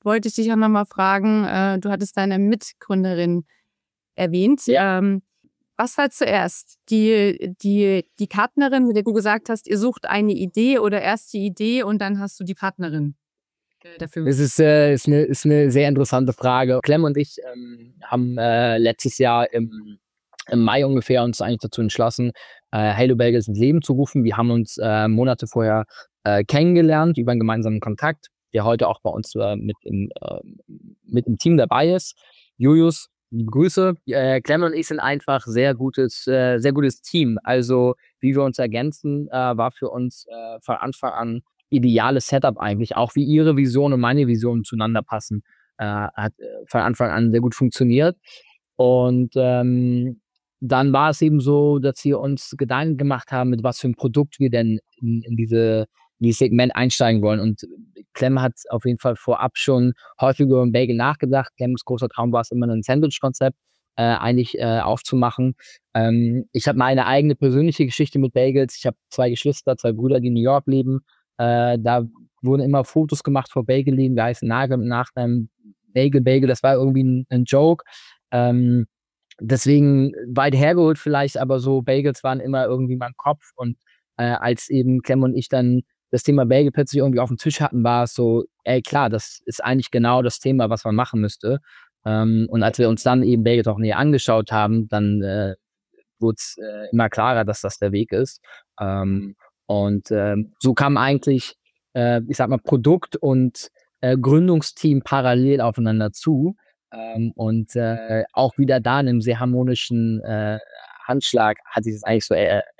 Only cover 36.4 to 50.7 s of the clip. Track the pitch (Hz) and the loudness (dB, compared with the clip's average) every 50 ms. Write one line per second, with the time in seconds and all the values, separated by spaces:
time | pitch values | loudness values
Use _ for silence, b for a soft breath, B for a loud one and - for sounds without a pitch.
36.4 | 127 127 123 120 117 143 139 147 143 135 120 - - - - 175 156 120 113 107 | 2 2 0 0 0 0 0 2 0 0 0 -4 -10 -4 -2 0 0 0 0 -2
37.4 | - - 123 127 123 117 127 127 123 123 123 _ _ _ _ _ - 131 135 139 | -2 -2 0 0 2 2 2 2 2 2 0 _ _ _ _ _ -2 0 0 0
38.4 | 139 135 123 - 127 117 104 117 127 151 151 - - 147 143 143 147 - 123 131 | 0 -2 -2 -2 -4 -4 -2 -4 -4 -6 -6 -6 -6 -6 -6 -6 -6 -6 -6 -4
39.4 | 127 127 123 110 113 123 - - - 117 - 123 123 127 - - - - 113 117 | -2 -2 -2 -2 -2 -4 -4 -6 -8 -8 -6 -4 -6 -6 -6 -10 -20 -20 -18 -16
40.4 | 113 113 117 113 _ - 120 - - 127 131 - - 127 82 - 117 117 113 123 | -14 -14 -16 -14 _ -6 -6 -6 -6 -8 -10 -6 -8 -8 -6 -6 -6 -6 -8 -10
41.4 | - _ _ _ _ - - 135 120 123 117 113 110 127 139 131 - - - 135 | -12 _ _ _ _ -2 0 2 2 4 4 4 2 2 0 0 -2 0 -2 2
42.4 | 139 139 107 - - 104 104 101 117 - - - 120 117 - 143 143 143 151 156 | 2 2 0 0 -2 -4 -2 -2 -4 -4 -2 -2 -2 -2 0 -2 0 2 4 4
43.4 | 156 160 151 135 139 127 117 135 143 143 139 127 120 120 131 147 143 120 120 110 | 4 4 4 2 2 2 2 2 2 2 2 2 2 2 2 2 2 2 2 0
44.4 | 113 120 117 117 107 - - 113 110 107 113 110 101 - - 110 - - 107 104 | 0 0 -2 -2 -4 -4 -4 -4 -2 0 0 -2 -2 -4 -8 -8 -6 -6 -8 -8
45.4 | - _ _ _ _ _ _ - 110 104 104 104 104 - - - 104 107 - - | -8 _ _ _ _ _ _ -8 -6 -6 -4 -4 -6 -6 -6 -6 -6 -6 -6 -8
46.4 | 110 55 57 - - - - 123 90 117 117 - 123 110 78 104 117 117 110 117 | -16 -16 -14 -16 -12 -6 -4 -2 -2 -2 -2 -2 -2 -2 0 0 2 2 2 2
47.4 | 120 123 110 - 135 123 - - 135 120 117 131 151 170 180 _ b b b b | 0 0 -2 0 -2 -2 0 2 2 2 4 4 2 2 0 _ b b b b
48.4 | b b b b _ _ _ - 127 123 127 127 123 127 123 123 127 120 - 135 | b b b b _ _ _ 0 2 4 4 4 4 2 2 2 0 0 0 0
49.4 | 131 127 123 123 123 127 123 123 123 123 123 123 123 131 123 - _ _ _ _ | 0 2 2 2 2 2 0 2 0 0 0 0 -2 -4 -6 -10 _ _ _ _
50.4 | _ _ _ - - 120 | _ _ _ -10 -4 -2